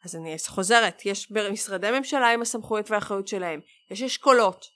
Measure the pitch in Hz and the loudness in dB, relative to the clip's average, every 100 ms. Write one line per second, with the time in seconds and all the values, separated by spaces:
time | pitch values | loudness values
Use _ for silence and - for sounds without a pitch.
0 | 175 165 180 160 - - 185 233 214 - | -12 -12 -10 -8 -6 -4 4 4 4 0
1 | 196 196 - 214 208 208 - 190 202 254 | -6 -6 -4 -4 -2 -4 -4 -4 0 0
2 | 262 285 233 233 233 226 208 214 208 208 | 0 2 2 2 0 -6 -4 -4 0 -2
3 | - 196 196 202 175 151 - _ _ 196 | 0 -4 -4 -4 -4 -6 -12 _ _ -6
4 | 254 - 294 247 208 - - | -6 0 6 6 6 0 -18